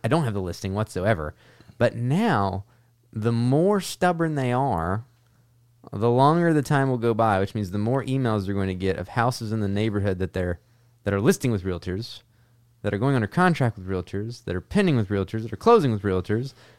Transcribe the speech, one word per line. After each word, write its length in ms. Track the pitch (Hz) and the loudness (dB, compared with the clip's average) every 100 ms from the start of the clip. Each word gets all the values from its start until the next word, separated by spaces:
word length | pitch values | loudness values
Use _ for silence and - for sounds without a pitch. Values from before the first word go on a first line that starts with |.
I 40 | 117 | 0
don't 160 | 156 | 0
have 100 | 127 | 0
the 60 | 101 | -2
listing 320 | 90 - 98 | -6 -6 -4
whatsoever. 600 | 98 107 - 98 90 76 - - - - - | -4 -4 -2 0 0 -4 -10 -20 -20 -20 -2
But 180 | 123 117 | 0 0
now, 680 | 123 165 226 117 98 95 - _ _ _ _ | -2 0 2 2 0 -2 -8 _ _ _ _
the 200 | 110 117 | -4 0
more 480 | 117 123 143 185 208 | 0 2 2 4 2
stubborn 540 | - - 180 165 165 147 | -2 0 0 2 -2 0
they 160 | 127 | 0
are, 520 | 123 135 87 82 98 - _ _ _ _ _ _ _ - | 0 0 0 -2 -2 -6 _ _ _ _ _ _ _ -12
the 180 | 101 117 | -2 2
longer 420 | 123 143 165 170 | 4 4 4 4
the 100 | 151 | 2
time 260 | 131 143 135 | 2 0 2
will 100 | 127 | 0
go 160 | 117 | 0
by, 260 | 110 113 95 | 2 2 2
which 140 | 101 | 0
means 160 | 107 95 | -2 -4
the 80 | 101 | -2
more 260 | 110 135 | -2 -2
emails 400 | 131 135 123 107 95 | -2 -2 0 0 -2
they're 80 | |
going 140 | 98 95 | -2 -2
to 60 | |
get 220 | 92 95 87 | 0 -2 -2
of 120 | 90 | -4
houses 420 | 123 120 - 110 | 0 0 0 -4
in 100 | 110 | -2
the 80 | 101 | 0
neighborhood 500 | 101 110 101 98 90 | 0 0 0 -2 -2
that 140 | 92 | -4
they're, 260 | 95 90 87 _ _ _ _ | -2 -4 -4 _ _ _ _
that 80 | 101 | -4
are 60 | 98 | 0
listing 300 | 131 190 131 | 2 2 -2
with 140 | 104 | -2
realtors, 560 | 92 87 92 95 117 - _ _ _ _ _ _ | -4 -6 -6 -8 -8 -16 _ _ _ _ _ _
that 120 | 104 | -4
are 40 | 101 | -2
going 160 | 135 135 | 0 0
under 100 | 104 | 0
contract 500 | - 180 160 123 98 | 2 2 2 0 -2
with 120 | 92 | -6
realtors, 560 | 92 87 98 113 120 | -6 -4 -8 -8 -10
that 100 | - | -6
are 60 | 90 | -6
pending 360 | - 202 190 127 | -2 2 2 2
with 120 | 98 | 2
realtors, 340 | 98 92 113 | -2 -2 -4
that 100 | 110 | -8
are 40 | - | 0
closing 340 | 226 233 139 | 4 6 4
with 120 | 107 | 0
realtors, 520 | 101 92 87 107 139 - - | 0 0 0 -2 -2 -12 -20